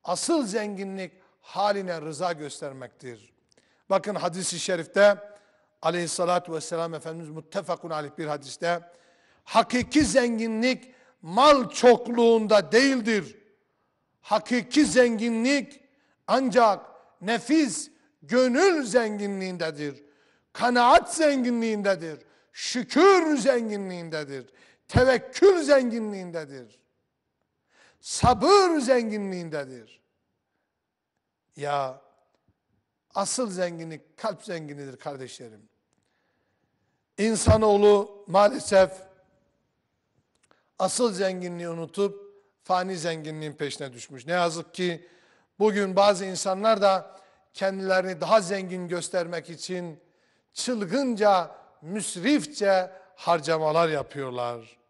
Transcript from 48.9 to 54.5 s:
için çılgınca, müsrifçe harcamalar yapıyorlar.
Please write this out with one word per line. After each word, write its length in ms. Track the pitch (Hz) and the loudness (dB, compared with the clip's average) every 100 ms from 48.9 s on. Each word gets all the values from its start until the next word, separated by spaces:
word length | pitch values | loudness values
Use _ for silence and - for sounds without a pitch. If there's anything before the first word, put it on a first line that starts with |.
| 175 - 185 170 170 160 | -8 -4 -6 -4 -8 -12
için 500 | 160 - 180 175 151 _ _ _ _ _ | -16 -10 -8 -10 -16 _ _ _ _ _
çılgınca, 1040 | - - 240 185 240 269 214 208 190 160 - _ _ | -10 -6 -6 -4 -2 -2 2 4 4 0 -14 _ _
müsrifçe 1080 | 151 208 - 180 202 294 151 - 196 190 185 - _ _ | -12 -10 -8 -4 0 0 -2 -4 0 2 0 -12 _ _
harcamalar 720 | - 170 143 160 156 156 170 | -2 0 0 -2 0 2 0
yapıyorlar. 880 | 151 131 143 135 123 120 | -2 -6 -10 -10 -6 -8